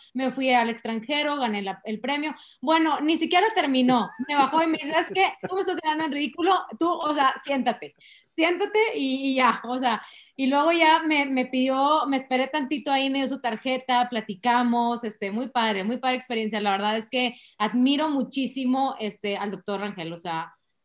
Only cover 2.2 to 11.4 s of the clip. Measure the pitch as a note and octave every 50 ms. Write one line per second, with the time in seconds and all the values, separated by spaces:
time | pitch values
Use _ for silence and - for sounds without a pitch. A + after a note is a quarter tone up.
2.2 | D4 D#4 B3+ - - - - _ - C#4+ D#4+ D#4+ D#4+ D#4 C#4+ B3+ D4 D4+ E4 D#4+
3.2 | E4 - F4 F4+ G4+ A4+ A4 F#4+ D4+ C#4 C4 C4 B3+ B3 B3+ A#3 G3 - - -
4.2 | B3+ - D4 C#4+ C4+ C4+ D4 D#4+ E4 E4 D#4+ D#4 D4 C#4+ D#4 E4 F4 - G4 F#4
5.2 | F#4+ - - - - - F#4 F#4+ F#4+ F4+ F4+ C#4+ D#4 D#4 D#4 D#4 D#4+ D4+ C#4+ C#4+
6.2 | D4 - - - E4 F#4 F#4 F4+ - - A3 - E4 F4 E4+ - - D4+ D4 D4+
7.2 | C4+ C4+ - - - C#4 C#4 C4 A#3+ B3 A3 - - C#3+ - _ - - - -
8.2 | _ _ _ - D#4+ E4+ F4+ F4 G4+ G4+ - G#4+ A4 A4 - D4 C#4 C4 C4 C4+
9.2 | C4+ C4+ C4 C4 B3+ A#3 A3+ - - A#3 B3+ B3+ C4 A#3+ A3 G3+ - - - -
10.2 | - _ _ - C4+ C4 C#4 C#4+ D4 E4 E4+ E4 E4 D#4 D#4+ E4 D#4+ D#4 D#4 C#4+
11.2 | C#4+ C4+ C4+ B3+